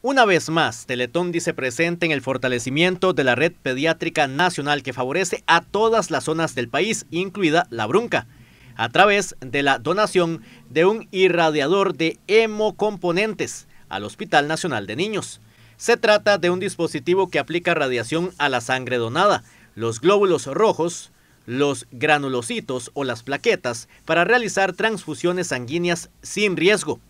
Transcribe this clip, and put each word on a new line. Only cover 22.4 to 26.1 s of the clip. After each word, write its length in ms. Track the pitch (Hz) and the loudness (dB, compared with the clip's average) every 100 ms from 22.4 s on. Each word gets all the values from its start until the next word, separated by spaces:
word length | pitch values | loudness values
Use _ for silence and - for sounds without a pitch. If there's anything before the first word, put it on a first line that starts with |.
| 117 233 - 127 120 | -4 -8 -6 -8 -8
o 80 | - | -8
las 220 | 139 117 | -6 -6
plaquetas 640 | 117 143 233 220 127 120 - - | -6 -4 -2 -2 -2 -8 -12 -20
para 180 | - 160 | -2 0
realizar 520 | 180 247 226 185 190 | 4 2 0 0 -2
transfusiones 720 | 175 214 214 - 143 175 180 175 | 0 -2 -2 -8 -4 -2 -2 -4
sanguíneas 600 | 131 120 160 175 170 - | -6 -4 -4 -2 -4 -6